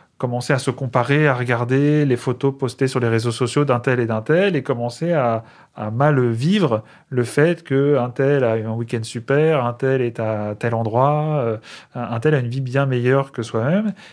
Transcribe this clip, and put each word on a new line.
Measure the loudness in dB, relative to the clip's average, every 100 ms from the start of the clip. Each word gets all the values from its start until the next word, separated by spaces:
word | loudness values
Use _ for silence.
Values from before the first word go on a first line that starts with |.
| _ -8
commencer | -4 -4 -2
à | 0
se | 0
comparer, | -4 -2 0 2 4 4
à |
regarder | 2 0 0 2 2 4 2 2
les | 0
photos | -2 -2 -2 -2
postées | -4 -2 0
sur | 2
les | 2
réseaux | 2 0
sociaux | -2 -2 0
d'un | 2 2
tel | 2 0
et | 0
d'un | -2
tel, | 0 2 2 0
et |
commencer | -2 -4 -4 -4 -2
à, | 0 0 -2 -6 -20 -20
à | -10 -6
mal | 0 2 4 2
vivre | 0 0 2 2 0 -4 -18 _
le | -4
fait | -2 2 2 0
qu'un | -2 0 2 2 0
tel | 0 0 2
a | 2 0
eu |
un | -2
week-end | -6 -4 -6
super, | -6 -8 0 2 2 2 -2
un |
tel | -2 0 0
est | 0 -2
à | -4 -4 -4 -4
tel | -2
endroit, | -2 0 2 2 2 -2 -2
euh, | -2 -4 -10 -20 -14
un, | -10
un | -6 -2
tel | 2
a | 2
une | 0
vie | -4
bien | -4 -2 0
meilleure | 0 2 2 0
que | -6
soi-même, | -6 -2 0 0 -2 -6 -14